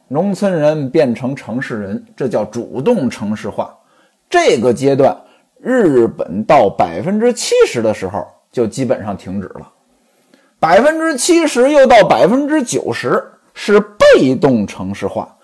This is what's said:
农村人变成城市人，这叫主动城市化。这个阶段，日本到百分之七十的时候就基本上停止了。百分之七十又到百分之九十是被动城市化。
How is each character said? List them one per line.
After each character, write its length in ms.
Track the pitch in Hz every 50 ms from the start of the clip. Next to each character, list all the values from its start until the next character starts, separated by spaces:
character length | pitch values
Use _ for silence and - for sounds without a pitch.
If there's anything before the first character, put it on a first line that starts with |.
| _ -
农 260 | 123 143 180 202 190
村 180 | - 196 202 185
人 380 | 165 147 151 156 156 143 131
变 240 | 127 165 151 127 117
成 200 | 107 127 123 139
城 260 | 139 - - 107 127 -
市 180 | - 127 110
人， 240 | 101 95 101 120 - - _
这 100 | - 156 123
叫 160 | 101 120 104
主 360 | - - 120 110 - - 110
动 280 | 135 208 247 202 143 117
城 260 | 104 - 107 101 107
市 120 | 107 - 107
化。 280 | - - 110 - - _ _ _ _ _ _ _ _ _ _ _
这 280 | - 349 339 277 180 131
个 160 | 104 127 113
阶 200 | 104 135 139 139
段， 220 | 131 139 123 - - - _ _ _ _ _ _ _
日 480 | - 180 254 254 226 165 139 123 117
本 380 | 110 - - - - 80 98 110
到 240 | - 160 143 113 98
百 320 | - - 107 87 82 87
分 180 | 110 165 202 214
之 140 | 220 247 240
七 220 | - - - 466 508 466
十 140 | - - 123
的 140 | 110 110 104
时 120 | - -
候 200 | - 101 98 - - _ _ _ _ _
就 140 | - 120
基 180 | 107 - - 135
本 180 | 117 - - 95
上 140 | 104 98
停 240 | 90 - - 90 101
止 60 | 98 -
了。 180 | - - - - _ _ _ _ _ _ _ _ _ _ _ _ _ _ _ _ _ _
百 200 | - 160 170 202
分 200 | 233 302 311 320
之 160 | 320 320 320
七 300 | 247 - - 339 339 330
十 240 | 302 - 247 240 269
又 160 | 302 294 269
到 200 | 240 247 220 190
百 200 | 165 156 110 127
分 200 | 165 226 269 294
之 160 | 269 302 311 247
九 300 | 240 - 127 - - 117
十 320 | - - 123 160 220 - - - _ _ _ _
是 260 | - - - 202 208
被 540 | 202 - - - 554 587 539 381 175 131 131
动 300 | 120 - 143 131 110 101
城 280 | - - - 95 92 98
市 120 | - -
化。 280 | 92 - - 101 - _ _